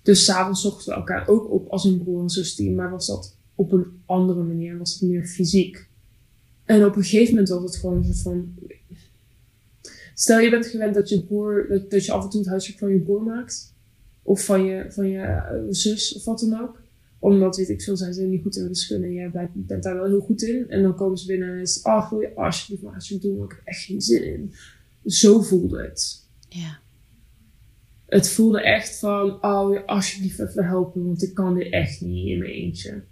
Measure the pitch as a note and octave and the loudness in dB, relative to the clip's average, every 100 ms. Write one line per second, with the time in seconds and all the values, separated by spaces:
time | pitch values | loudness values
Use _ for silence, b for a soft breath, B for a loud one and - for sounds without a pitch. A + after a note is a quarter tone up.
0 | - F#3 - F#3 F#3+ F#3+ G3+ - - G3 | 8 6 6 4 0 0 -2 -4 -8 -6
1 | F#3 F#3 - G#3+ - G3+ - F#3+ G3 F3+ | -4 -4 4 4 4 -2 -2 0 2 2
2 | F3 F3 F3 F#3+ E3 - D#3 F#3 F3+ F#3 | 0 -2 -2 -4 -4 -4 -2 0 -2 -6
3 | - - - _ _ - G3 F#3 F3+ - | -6 -8 -10 _ _ -2 2 2 0 -10
4 | - F#3 F#3 F3 E3+ E3 E3+ F3 F3 - | -2 2 2 2 -2 -4 -6 -8 -8 -2
5 | F#3 F3+ - - E3+ G3 F3+ - - _ | 0 0 -4 -2 2 2 2 -6 -20 _
6 | _ _ _ _ _ _ - G#3+ G3+ G3+ | _ _ _ _ _ _ 4 6 6 4
7 | F3+ G#3+ A#3 A3+ F#3+ F3+ F3+ - F3+ F3+ | 2 4 6 6 4 0 -4 -6 -2 0
8 | F3 F3+ F3+ F3+ F3 F3+ - - _ F3+ | 0 0 -2 -4 -6 -14 -20 -20 _ -20
9 | _ _ _ _ _ _ _ _ B B | _ _ _ _ _ _ _ _ B B
10 | B - - A3+ A3+ A#3 A#3 A3 G#3+ G3+ | B -2 4 6 6 4 0 -4 0 2
11 | G3 G3+ - G#3 G#3 G3+ - G3 G3 G3+ | 2 0 0 -4 0 0 0 -2 0 -2
12 | G3 G3+ G3 G#3+ F#3 F#3+ F#3+ - G3+ F#3+ | 0 -4 -2 -4 -2 -4 -6 -6 0 2
13 | D#3+ G3+ A3 A#3 B3 - - _ _ _ | 2 -2 -2 -6 -10 -14 -14 _ _ _
14 | - _ - G3 - F#3+ F#3+ F#3+ - - | -20 _ 0 0 4 2 2 -2 -8 -2
15 | G3 F#3+ F#3+ - - A3+ A3 F#3 G#3+ G#3+ | -2 -2 -2 -4 -4 -6 -4 -2 -2 -2
16 | - G#3+ - A3+ A3+ A3 A#3+ - _ _ | -6 -6 -6 -2 -2 -2 -6 -12 _ _
17 | _ _ G3+ G3 F#3+ F#3 F#3 - - F#3+ | _ _ 4 6 4 0 -4 -4 -4 -4
18 | F3+ F3+ F#3+ F#3 G3 G3 F3+ F3+ - G3+ | -4 -4 -2 -2 -4 -6 -6 -6 -4 -4
19 | F3+ F3+ F3+ F3 F3 F#3 - G3 F#3 F3+ | -4 -6 -8 -8 -8 -10 -8 -6 -4 -4
20 | G3 G3+ G3 G#3 A3+ B3 A#3+ G3 F#3+ F#3 | 0 0 2 -2 -2 -4 -2 2 2 2
21 | G3 F#3 F#3 F#3+ F3+ F3+ F3+ - - A3 | -2 -2 -4 -4 -4 -6 -4 -2 2 2
22 | G#3+ G#3+ G#3+ - F3 - - F#3+ G3+ F#3+ | 0 -4 -4 -4 -4 -4 -8 -12 -12 -14
23 | - G3 G3+ G3 G3+ - - - - F#2+ | -10 -6 -4 -4 -8 -12 -14 -14 -8 -6
24 | - A#2 D#2 D2+ - b b b b _ | 2 2 2 -8 -10 b b b b _
25 | - - G#3 A3 G3 F#3 F#2 - - - | -4 6 8 8 6 2 2 -4 -8 -8
26 | - - _ _ _ F3 E3 D3 _ _ | -8 -10 _ _ _ -12 -12 -14 _ _
27 | _ _ _ _ _ _ - _ _ _ | _ _ _ _ _ _ -20 _ _ _
28 | - G3 - - A3 G#3 G#3+ G#3+ - - | 2 4 4 4 4 4 4 2 0 -6
29 | G#3 G3+ G3+ G3 G#3 G3 G3 G3 - G3+ | -4 0 -2 -2 -2 0 0 -2 -2 -2
30 | F#3+ G3 F#3+ - - - F3+ F#3 F3+ F#3 | -2 -4 -6 -4 -6 -2 0 0 -2 -4
31 | F3 E3+ F#3 - F#3 F3+ - F2 - - | -4 -2 -4 -2 0 0 -2 -2 -2 -6
32 | F2 F2 F#2 F2 - - - E3 G3+ G#3 | -6 -4 -4 -4 -4 -6 -8 -8 -12 -14
33 | - | -16